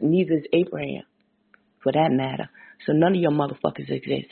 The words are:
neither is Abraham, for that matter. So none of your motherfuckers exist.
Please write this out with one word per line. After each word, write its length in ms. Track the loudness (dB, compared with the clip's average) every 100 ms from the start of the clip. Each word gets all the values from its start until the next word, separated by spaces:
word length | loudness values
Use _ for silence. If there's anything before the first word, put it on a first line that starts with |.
neither 340 | 2 2 2
is 100 | 0 0
Abraham, 520 | 0 0 -4 -8 -10 -12 _ _ _ _ _ _ _
for 100 | -2
that 180 | 2 2
matter. 400 | 2 -2 -6 -10 -14 -20 -10 -2
So 60 |
none 220 | 2 4
of 60 | 4
your 100 | 2
motherfuckers 560 | 0 -2 -2 -4 -4 -6
exist. 380 | -6 -4 -6 -6